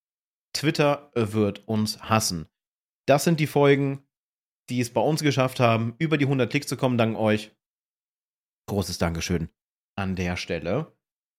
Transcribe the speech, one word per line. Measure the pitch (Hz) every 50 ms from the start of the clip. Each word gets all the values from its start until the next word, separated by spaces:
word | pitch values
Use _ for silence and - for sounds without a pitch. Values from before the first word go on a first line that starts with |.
| _ _ _ _ _ _ _ _ _ _ -
Twitter | - - 151 156 - 151 143 147 - - - _
wird | 120 117 98 104 110 107 101 101 - -
uns | - 110 107 107 107 - - -
hassen. | - 113 110 110 - 92 82 78 - _ _ _ _ _ _ _ _ _ _ _
Das | - 135 147 -
sind | 175 170 147
die | 151
Folgen, | 131 - 143 143 139 143 139 139 135 139 139 - _ _ _ _ _ _ _ _ _ _ _ _ -
die | 123 123
es | 123 117 -
bei | 113
uns | 110 139 160 156
geschafft | 156 147 123 135 127 127 - -
haben, | 127 117 113 113 113 117 113
über | - 165 151 160
die | 147 143
hundert | 131 143 131 123 107
Klicks | - 143 -
zu | - 135
kommen, | 113 139 127 123
dank | 117 113 113 110
euch. | - 110 107 107 107 107 - _ _ _ _ _ _ _ _ _ _ _ _ _ _ _ _ _ _ _ _ _ _ _
Großes | - 104 101 92 - 87
Dankeschön | - 92 85 85 80 - - 87 80 80 - - _ _ _ _ _ _ _ _
an | - 98 95 92
der | 87 90 90 87
Stelle. | 85 - - 90 80 78 85 101 143 160 - _ _ _ _ _ _ _ _ _